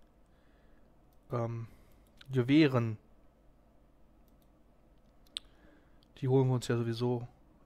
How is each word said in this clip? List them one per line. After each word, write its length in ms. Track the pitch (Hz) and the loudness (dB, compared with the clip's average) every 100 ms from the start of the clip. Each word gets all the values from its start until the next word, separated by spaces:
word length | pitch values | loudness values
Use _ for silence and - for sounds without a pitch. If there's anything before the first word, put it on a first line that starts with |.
| - - - - - - - - - - _ - - | -20 -20 -20 -20 -20 -20 -20 -20 -20 -20 _ -20 -8
ähm, 340 | 123 117 117 113 - - - - - - | -6 -6 -8 -12 -18 -20 -20 -20 -20 -4
gewähren. 680 | 131 123 147 151 127 113 110 - - - _ _ - _ _ _ - - _ - - - _ _ _ _ - - - - - - - - - _ - _ - | -2 4 4 6 2 -2 -6 -14 -20 -20 _ _ -20 _ _ _ -20 -20 _ -20 -20 -20 _ _ _ _ -20 -20 -20 -18 -18 -18 -20 -20 -20 _ -20 _ -8
Die 100 | 131 | 0
holen 200 | 135 127 | 2 2
wir 60 | |
uns 140 | 127 - | 0 -2
ja 80 | 120 | -2
sowieso, 500 | 117 113 123 120 120 - - - | -2 -4 -4 -4 -8 -20 -20 -20